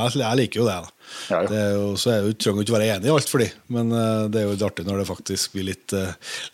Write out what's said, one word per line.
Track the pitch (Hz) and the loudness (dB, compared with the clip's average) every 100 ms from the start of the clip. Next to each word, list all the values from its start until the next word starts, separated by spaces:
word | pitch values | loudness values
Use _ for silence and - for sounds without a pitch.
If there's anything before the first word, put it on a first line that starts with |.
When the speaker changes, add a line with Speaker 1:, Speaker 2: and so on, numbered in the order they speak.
| 117 | 0
Speaker 1:
jeg, | 135 | 0
jeg | 113 127 | 2 2
liker | 113 110 | 2 2
jo | 117 | 0
det, | 90 82 | 0 -6
da. | - - - - | -18 -18 -12 -2
Speaker 2:
Ja, | 87 | 0
ja. | 95 | 2
Speaker 1:
Det | 107 | 2
er | 104 | 2
jo, | 101 101 95 | 2 0 0
så | 123 | 2
er | 110 | 2
det | 101 | 2
jo, | 110 | 0
trenger | 110 101 | 0 0
jo | |
ikke | 101 110 | 2 2
være | 110 | 2
enig | 98 120 | 2 2
i | 156 | 2
alt | - | 2
for | 139 | 2
de, | 104 - - | 0 -2 -6
men, | 120 117 | -2 0
eh, | 117 113 110 107 | 2 2 0 0
det | 107 | 0
er | 101 | 0
jo | |
litt | 101 101 | 0 -2
artig | - 90 | -2 -4
når | 98 | -2
det | 95 | -2
faktisk | 90 - 95 - | -6 -6 -4 -4
blir | 98 95 | -4 -6
litt, | 90 - | -6 -4
eh, | 98 95 - - - - | -4 -4 -8 -12 -10 -6